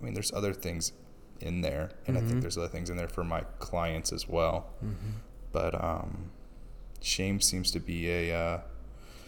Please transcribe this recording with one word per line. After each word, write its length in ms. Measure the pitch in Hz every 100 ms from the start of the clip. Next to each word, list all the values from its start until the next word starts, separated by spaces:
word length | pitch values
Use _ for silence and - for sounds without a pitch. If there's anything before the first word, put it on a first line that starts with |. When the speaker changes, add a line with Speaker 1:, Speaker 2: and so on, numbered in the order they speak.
Speaker 1:
I 40 |
mean, 100 | -
there's 180 | 98 -
other 200 | 101 101
things 400 | 92 87 82 - - - - - -
in 200 | 82 87
there, 280 | 82 69 82 - -
and 100 | 120
I 40 |
think 120 | 113
Speaker 2:
Mm-hmm. 80 | 123
Speaker 1:
there's 180 | 87 87
other 100 | 85
things 220 | 82 87
in 60 | 87
there 120 | 85
for 160 | -
my 180 | 85 82 - -
clients 520 | - 87 85 80 -
as 160 | - -
well. 420 | 85 82 82 - -
Speaker 2:
Mm-hmm. 260 | 107 87 104 107 - - -
Speaker 1:
But, 300 | - 85 -
um, 480 | 85 82 85 87 87 - - - - - - -
shame 400 | - - 98 98
seems 300 | - 92 90
to 100 | 87
be 280 | 90 85 85
a, 240 | 87 85
uh, 260 | 85 85 85 - - - - - -